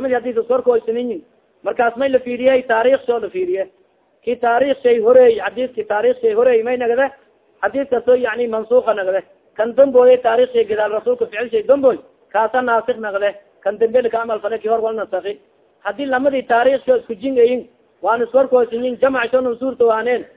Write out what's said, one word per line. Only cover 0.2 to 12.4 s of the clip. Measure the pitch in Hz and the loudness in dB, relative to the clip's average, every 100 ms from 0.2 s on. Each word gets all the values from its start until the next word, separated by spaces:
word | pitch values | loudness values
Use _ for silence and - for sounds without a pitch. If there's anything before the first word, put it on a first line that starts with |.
| 240 226 | -4 -4
iskorko | 226 254 247 233 | -2 0 0 0
isniin. | 226 233 247 180 - _ _ _ | -2 -6 -6 -8 -14 _ _ _
Markaas | 196 - 233 233 | -6 -2 -2 -2
may | 277 | -2
la | 262 | -2
fiiriyay | 247 240 254 262 254 | -2 -2 0 0 0
taariikh | 226 240 269 269 | 0 2 0 0
soo | 233 | -4
la | 202 | -4
fiiriyay. | 185 180 190 185 _ _ _ _ _ | -6 -4 -4 -6 _ _ _ _ _
Ki | - 240 | -8 -4
taariikh | 240 233 277 262 | 0 0 0 0
shay | 247 233 | 2 2
horeey, | 214 254 247 214 | 6 6 6 4
hadiski | 196 202 254 240 | -2 -6 -8 -6
taariikh | 208 208 240 254 | -4 -2 0 0
shay | 233 | 0
horeey | 208 254 233 | 2 2 2
may | 226 254 | 0 -4
nagada. | 240 240 269 - _ _ _ _ | -2 0 -2 -4 _ _ _ _
Hadis | 208 262 277 | -6 -4 -4
ka | 240 240 | -2 2
soo | 254 | 2
yani | 240 220 240 | 0 -4 -4
mansuukha | 220 220 202 208 | -4 0 0 2
nagada. | 214 185 190 - _ _ - | -2 -2 -4 -6 _ _ -6
Kan | 220 233 | -2 4
damboye | 277 247 247 247 | 4 6 6 4
taariikh | 247 226 247 | 2 0 0
shay | 240 214 | 0 -2
gadaal | 214 214 | -2 -2
rasuulka | 214 220 240 - | -4 -4 -4 -4
ficil | 202 240 | -6 -4
shay | 220 | -2
damboy. | 202 277 262 190 - _ _ | 0 2 2 0 -6 _ _
Kaasa | 196 | -4